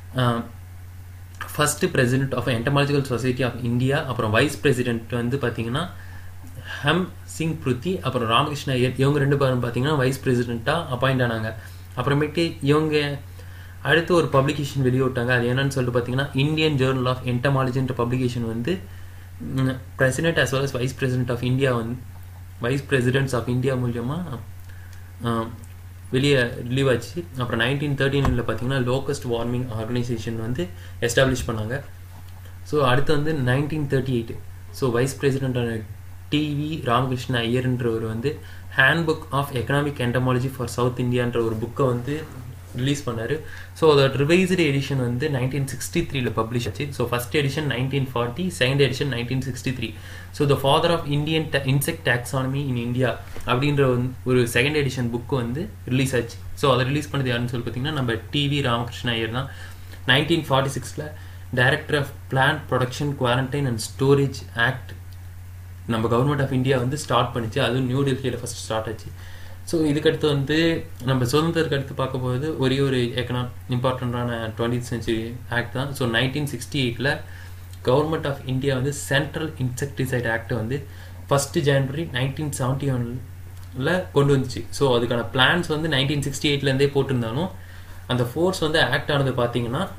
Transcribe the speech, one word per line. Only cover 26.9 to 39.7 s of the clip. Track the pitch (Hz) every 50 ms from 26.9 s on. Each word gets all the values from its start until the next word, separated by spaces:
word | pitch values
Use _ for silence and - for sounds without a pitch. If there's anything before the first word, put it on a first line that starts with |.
| 120 117 - - - 175 170 - -
அப்புறம் | 131 127 123 120 113 117
நைன்டீன் | 123 139 139 151 147 139
தேர்ட்டி | 131 135 139 135 139
நைன்ல | 135 127 127 120 113
பார்த்தீங்கன்னா, | 110 113 110 123 127 139 135 123
locust | 123 127 135 135 - 143 139 - 123
warming | 117 113 120 120 123 123 127 123 110 110
organization | 110 107 123 123 117 123 120 104 - 117 113 113
வந்து | 110 113 127 - 175 180 - - - - - -
establish | 120 117 - 139 135 131 131 120 -
பண்ணாங்க. | - 113 110 107 110 123 143 - - - - - - - - - - - - - - - - -
So, | - 147 151 139
அடுத்து | 123 127 139 139 - 156 143 147
வந்து | 156 160 147 123 123
நைன்டீன் | 127 139 151 139 160 156 147
தேர்ட்டி | 139 139 131 123 131
எயிட், | 127 117 113 - - - - - - - - -
so, | - - 135 127
vice | 113 117 131 139 - -
பிரசிடென்டான | - 139 131 131 135 131 123 123 120 117 113 110 104 - - - - - - - - -
டி | - 147 151 151 147
வி | 143 151 151 160 - 135
ராமகிருஷ்ண | 127 117 123 131 131 127 123 - - 127 117
ஐயர்ன்றவர் | 117 113 120 127 123 127 127 120 123 117 113 110 113
வந்து | 110 110 113 120 139 156 - - - - - - - -
Handbook | 135 135 135 151 170 165 156 156 - - -
of | 131 139 139 139
Economic | 135 120 107 -